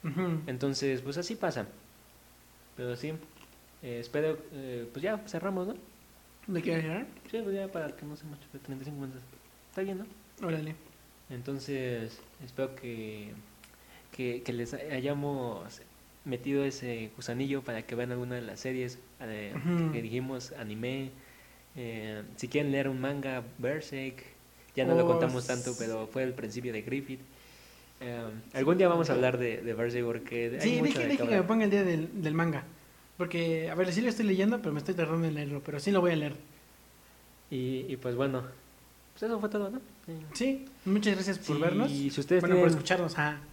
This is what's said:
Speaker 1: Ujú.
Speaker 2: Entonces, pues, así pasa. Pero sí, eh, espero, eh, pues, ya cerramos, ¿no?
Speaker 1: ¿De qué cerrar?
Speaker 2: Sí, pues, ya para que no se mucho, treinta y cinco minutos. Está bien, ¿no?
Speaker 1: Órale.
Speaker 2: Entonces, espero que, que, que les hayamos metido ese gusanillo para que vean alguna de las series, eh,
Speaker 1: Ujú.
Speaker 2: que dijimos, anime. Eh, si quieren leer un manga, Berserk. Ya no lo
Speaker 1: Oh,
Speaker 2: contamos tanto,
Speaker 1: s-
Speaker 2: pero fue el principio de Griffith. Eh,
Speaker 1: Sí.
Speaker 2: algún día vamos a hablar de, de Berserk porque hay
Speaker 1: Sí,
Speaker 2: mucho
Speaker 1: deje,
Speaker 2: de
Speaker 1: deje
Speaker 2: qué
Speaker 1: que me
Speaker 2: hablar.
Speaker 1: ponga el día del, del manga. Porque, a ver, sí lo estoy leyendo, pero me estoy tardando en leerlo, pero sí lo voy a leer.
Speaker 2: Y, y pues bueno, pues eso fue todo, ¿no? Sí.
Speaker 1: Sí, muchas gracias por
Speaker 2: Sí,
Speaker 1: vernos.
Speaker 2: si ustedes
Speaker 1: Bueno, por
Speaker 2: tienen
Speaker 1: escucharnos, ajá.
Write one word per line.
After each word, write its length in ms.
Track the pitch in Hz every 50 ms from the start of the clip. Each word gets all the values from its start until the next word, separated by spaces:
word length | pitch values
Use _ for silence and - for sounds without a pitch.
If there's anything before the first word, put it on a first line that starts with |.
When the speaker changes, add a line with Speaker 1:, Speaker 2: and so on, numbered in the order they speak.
| -
Speaker 1:
Ujú. 380 | 160 131 170 185 175 165 156 156
Speaker 2:
Entonces, 540 | 147 127 123 139 139 135 135 139 139 131 123
pues, 160 | 131 139 139
así 180 | 170 175 - 226
pasa. 320 | - - 170 127 127 101 - - - - - - - - - - - - - - - - - - - - - -
Pero 180 | - 127 123 120
sí, 120 | 120 143 151 156 160 - - - - - - - - - - - -
eh, 160 | - 127 120 120
espero, 380 | 117 120 - 147 156 156 156 151 - -
eh, 340 | 160 139 135 131 123 120 117 120
pues, 100 | - 139
ya 140 | 156 202 220 208 208
cerramos, 420 | - - 165 175 202 190 185 180 202
¿no? 60 | 269 - - - - - - - - - - - - - -
Speaker 1:
¿De 160 | - 185 170
qué 180 | - - 165 160
cerrar? 240 | 160 156 165 202 285 - - - - -
Speaker 2:
Sí, 80 | - 226
pues, 120 | 220 196 196
ya 140 | 196 196 190
para 280 | 190 170 156 143 -
que 80 | - 147
no 120 | 147 147
se 80 | 147 -
mucho, 160 | 156 147 139 - - - 139
treinta 200 | - - 135 131
y 20 | 135
cinco 160 | 147 147 143
minutos. 220 | 139 131 131 127 123 - - - - - - - - -
Está 100 | - 190
bien, 180 | 190 196 190 185
¿no? 480 | 214 226 - - - - - - 196
Speaker 1:
Órale. 280 | 170 160 156 151 156 160 - - - - - - - - - - -
Speaker 2:
Entonces, 880 | 135 123 123 135 139 135 127 143 139 135 131 123 120 117 113 113 - - - - - - 143
espero 300 | 123 - - 135 135 135
que, 580 | - - 120 117 110 110 107 107 104 104 107 110 107 - - - - - - - - - - - - - - -
que, 280 | - 127 123 120 123
que 100 | 120 -
les 200 | 127 120 120 120 131
hayamos 1040 | - 139 156 147 131 127 139 143 143 143 143 143 135 123 120 107 92 82 107 - - - - - - - - - - -
metido 400 | 143 127 123 131 139 139 139 139
ese 460 | 139 127 - 131 123 120 113 110 107 -
gusanillo 460 | - - - 120 123 135 135 139 139
para 200 | 131 - 117 110
que 120 | - - 120
vean 180 | 117 123 123
alguna 220 | 123 123 123 123 123
de 60 | 123
las 180 | 117 107 - -
series, 380 | - 131 127 127 127 123 123 - - - - -
eh, 340 | 135 110 110 107 104 98 -
Speaker 1:
Ujú. 380 | - 127 175 175 170 165 160
Speaker 2:
que 80 | 151 120
dijimos, 500 | 113 110 117 127 127 131 135 127 127 -
anime. 580 | - - 117 107 107 110 120 123 131 135 135 131 131 - - - - - - - - - - - -
Eh, 460 | 131 123 117 113 110 107 107 107 107 104 - -
si 120 | - - 123
quieren 240 | 135 147 143 143
leer 160 | 135 139 135 139
un 120 | 131 127
manga, 420 | 131 139 143 143 131 135 131 127 117 117 - -
Berserk. 680 | 120 127 147 156 151 - 143 135 135 131 123 - - - - - - - - - - - -
Ya 100 | 131 131
no 80 | 131 165
lo 100 | 170 170
Speaker 1:
Oh, 40 | 170
Speaker 2:
contamos 380 | 170 170 - 127 127 127 120
tanto, 240 | - 127 123 120 127
Speaker 1:
s- 80 | 120 117
Speaker 2:
pero 280 | 117 113 113 110 110
fue 160 | 107 - 131
el 100 | 131 127
principio 400 | 123 135 - 104 104 123 120 123
de 100 | 113 107
Griffith. 380 | 104 120 131 139 139 135 131 127 - - - - - - - - - - - - - - - -
Eh, 240 | 131 123 120 117 117 110 107 110 - -
Speaker 1:
Sí. 40 | - 131
Speaker 2:
algún 200 | 135 151 175 185
día 100 | 190 175
vamos 220 | 170 170 165 147
a 20 | 131
hablar 220 | 123 127 127 127 123
de, 200 | 123 117 110 -
de 120 | 101 117 110
Berserk 300 | 107 117 120 120 123 120
porque 520 | 117 117 120 - - 120 117 117 117 120 -
hay 0 |
Speaker 1:
Sí, 160 | - 233 247 240
Speaker 2:
mucho 40 | -
Speaker 1:
deje, 140 | 285 - 277
Speaker 2:
de 40 | 247
Speaker 1:
deje 120 | 285 277
Speaker 2:
qué 60 | 262 240
Speaker 1:
que 40 | 233
me 60 | 220
Speaker 2:
hablar. 100 | 190 180
Speaker 1:
ponga 180 | 175 226 226 220
el 60 | 202
día 140 | 196 202 196
del, 380 | 180 170 156 160 170 - 208
del 120 | 160 156 151
manga. 300 | 160 170 165 151 135 127 - - - - - - - - - - -
Porque, 500 | 175 170 170 170 170 165 165 160 160 165
a 40 | 160
ver, 180 | 170 185 185
sí 80 | 165 202
lo 80 | 240 240
estoy 180 | - - 226
leyendo, 320 | 202 190 185 196 214 240 233
pero 120 | - 165
me 60 | 151 147
estoy 160 | 143 - 185
tardando 320 | 170 165 151 160 170 165
en 80 | 160 151
leerlo, 280 | 147 147 143 147 143 -
pero 140 | - 147 143
sí 100 | - 202
lo 100 | 202 190
voy 120 | 175 175
a 40 | 165
leer. 200 | 156 151 143 131 - - - - - - - - - - - - - - - - - - - - - - -
Speaker 2:
Y, 360 | 147 127 127 127 131 127 131 -
y 80 | 131
pues 180 | 123 - 127 120
bueno, 260 | 120 139 139 131 127 123 - - - - - - - - - - - - - -
pues 80 | - 214
eso 160 | 226 233 208
fue 80 | 208 208
todo, 220 | 208 208 202 196
¿no? 100 | 226 262 - - - - -
Sí. 60 | - 165 160 156 151 -
Speaker 1:
Sí, 300 | - 240 269 269 269 - - - - -
muchas 300 | 185 196 214 208 214 196
gracias 240 | 190 185 196 185 165
por 180 | - - 147
Speaker 2:
Sí, 60 | 147
Speaker 1:
vernos. 280 | 156 175 185 202 233 277
Speaker 2:
si 180 | 139 139 139 139 - 147
ustedes 220 | 139 - 185 185
Speaker 1:
Bueno, 140 | 170 175 185
por 80 | 180 175
Speaker 2:
tienen 40 | 165
Speaker 1:
escucharnos, 460 | 165 147 156 - 185 180 175 160 -
ajá. 260 | 160 147 151 151 143 - -